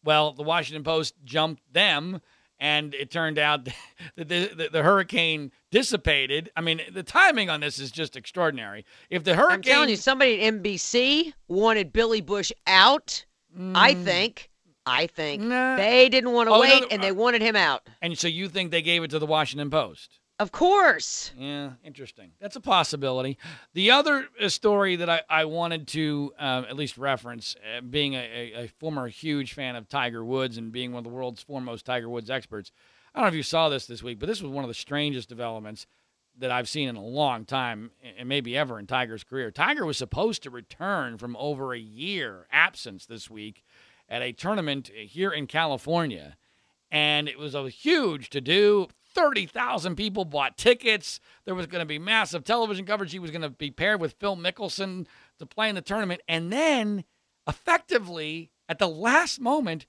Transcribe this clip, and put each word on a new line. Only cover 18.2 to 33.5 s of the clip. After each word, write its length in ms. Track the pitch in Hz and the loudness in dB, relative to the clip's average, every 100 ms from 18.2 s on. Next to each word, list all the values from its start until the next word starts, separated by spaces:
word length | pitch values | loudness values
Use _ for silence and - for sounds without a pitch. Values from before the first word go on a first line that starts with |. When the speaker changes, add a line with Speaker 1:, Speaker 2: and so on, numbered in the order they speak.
| 170 | -2
Speaker 1:
you 220 | 165 190 | -2 -4
think 220 | 175 180 | -4 -2
they 100 | 165 | -2
gave 220 | 160 170 | 2 0
it 80 | 160 | 0
to 80 | 151 | -4
the 80 | 151 | 0
Washington 420 | 156 147 139 147 | 2 0 -2 -2
Post? 480 | 156 113 78 - _ _ _ | 0 0 -8 -20 _ _ _
Speaker 2:
Of 120 | 208 | -6
course. 800 | - 349 403 349 - - - - 127 | 2 6 8 6 4 -2 -8 -10 -12
Speaker 1:
Yeah, 360 | 139 143 143 127 147 | -10 -8 -10 -14 -20
interesting. 460 | 139 127 - 92 82 | -18 -20 -20 -20 _
That's 160 | 202 254 | -14 -12
a 60 | |
possibility. 760 | 220 190 156 151 135 127 131 139 - 156 - 170 | 2 4 4 -2 -2 -2 -4 -6 -14 -18 -12 0
The 160 | 196 | 6
other, 360 | 269 294 285 269 233 | 6 6 0 -2 -4
uh, 80 | 208 | -4
story 460 | - 214 202 196 180 | 0 2 4 2 0
that 120 | 170 | 0
I, 140 | 165 160 | 0 2
I 160 | 160 160 | 0 0
wanted 420 | 160 170 165 143 | -2 -4 -4 -6
to, 440 | 151 156 147 143 - | -2 -2 -2 -4 -6
uh, 240 | 143 127 120 | -4 -4 -4
at 80 | 135 | -8
least 220 | 143 123 | -8 -4
reference, 580 | 139 131 117 120 - - 104 120 | -2 -2 -4 -12 -12 -12 -12 -12
uh, 40 | |
being 340 | 123 139 143 131 | -6 -2 -2 -4
a, 20 | |
a, 460 | 120 120 120 110 | -8 -10 -12 -12
a 40 | 117 _ | -14 _
former 280 | 156 147 123 | -8 -6 -8
huge 460 | 104 156 147 131 | -8 -6 -4 -6
fan 220 | - 131 123 | -8 -8 -8
of 120 | 107 | -8
Tiger 380 | 139 123 117 113 | -4 -4 -6 -4
Woods 320 | 131 131 113 | -4 -4 -6
and 140 | 113 | -10
being 220 | 110 127 | -8 -8
one 80 | 123 | -10
of 20 | |
the 120 | 117 123 | -12 -10
world's 280 | 127 110 | -10 -10
foremost 420 | - 139 127 117 - | -14 -12 -10 -12 -6
Tiger 240 | 127 117 | -6 -4
Woods 220 | 120 110 | -10 -6
experts, 400 | 131 - 107 98 _ _ _ _ | -8 -8 -14 -14 _ _ _ _
I 60 | - | 0
don't 60 | 220 | 0
know 40 | |
if 60 | 160 | 0
you 80 | |
saw 260 | - | -2